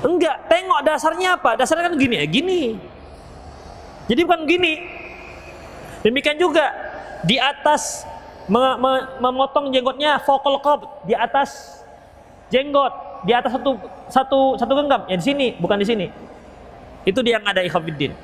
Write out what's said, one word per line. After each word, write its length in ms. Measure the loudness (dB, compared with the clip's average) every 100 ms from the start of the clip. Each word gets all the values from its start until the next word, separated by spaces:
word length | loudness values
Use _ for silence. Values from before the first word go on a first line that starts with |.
| 2
Enggak, 380 | 2 2 0 2
tengok 320 | 2 4 2 2
dasarnya 480 | 2 0 0 0
apa? 240 | 2 2 2
Dasarnya 320 | 2 0 0
kan 40 | 0
gini, 160 | 0
ya, 100 | 0 0
gini. 320 | 0 0 0 -2 -6 -12 -20 -20 -20 -20 -20 -18 -18 -18 -18 -18 -16 -2
Jadi 140 | 2
bukan 240 | 4 2 2
gini. 260 | 2 2 -2 -8 -14 -16 -16 -18 -18 -18 -18 -18 -18 -16 -2
Demikian 320 | 0 2 0 2
juga 320 | 4 4 2 0 -12 -12 -14 -4
di 100 | 0 2
atas 640 | 2 2 2 2 0 -10 -12 -16 -16 -14 0
me-, 300 | 2 4 2
me-, 280 | 2 0 -2 -2
memotong 540 | -2 0 0 0 0
jenggotnya 480 | 0 0 0 0 2
fokol 380 | 2 2 2 0
qabd, 260 | 2 0 -2 -14 -2
di 80 | 0
atas 640 | 2 0 0 -6 -18 -20 -20 -20 -20 -20 -20 -20 -2
jenggot, 460 | 0 2 2 2 -2 -14 -8 2
di 60 |
atas 160 | 2 2 -2
satu, 120 | -2 -2 -8 -18 0
satu, 320 | 0 2 2 2
satu 160 | 2 2 2
genggam, 260 | 2 0 0
ya 80 | 0
di 60 |
sini, 220 | 0 2 0 0
bukan 240 | 0 2
di 60 | 2
sini. 180 | 0 -4 -10 -20 -20 -20 -20 -20 -20 -20 -4
Itu 160 | -2 0
dia 160 | 0 0
yang 40 | 0
ada, 100 | 0
ikhwatiddin. 480 | 0 -2 -4 -4 -4 -4